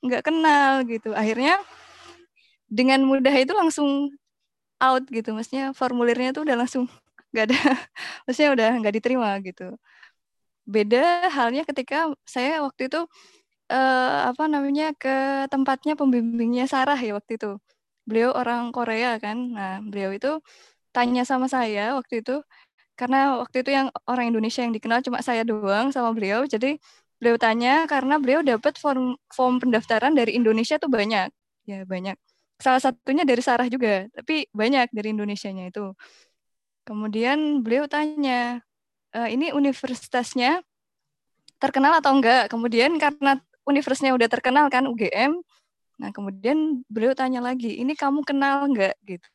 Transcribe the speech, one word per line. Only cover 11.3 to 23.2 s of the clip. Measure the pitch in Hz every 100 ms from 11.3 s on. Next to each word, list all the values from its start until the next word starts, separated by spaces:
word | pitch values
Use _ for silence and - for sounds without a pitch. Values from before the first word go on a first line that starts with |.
halnya | 285 233 262
ketika | - 277 254 277 320 277 -
saya | - 254 320
waktu | 285 - 262
itu, | 302 339 _ _ _ _ _ _
eh, | 254 262 254 254 262 247
apa | 247
namanya, | 311 294 277 277 311
ke | 294 262 269 269 269 269
tempatnya | 277 269 262 294 302
pembimbingnya | 277 247 233 233 233 247 262
Sarah | 277 262 285
ya | 240 208
waktu | - 226
itu. | 214 202 _ _ _ _
Beliau | - 220 240 -
orang | 240 240 240 233
Korea | 233 220 247 226
kan, | 220 220 247 226
nah | 190 190
beliau | 214 202 190
itu | 196 262 311 _ _ _ _ _
tanya | - 240 247
sama | 247 262 254
saya | 262 233 208 208 269
waktu | 240 233
itu, | 220 269 294 _ _ _ _ -
karena | 247 269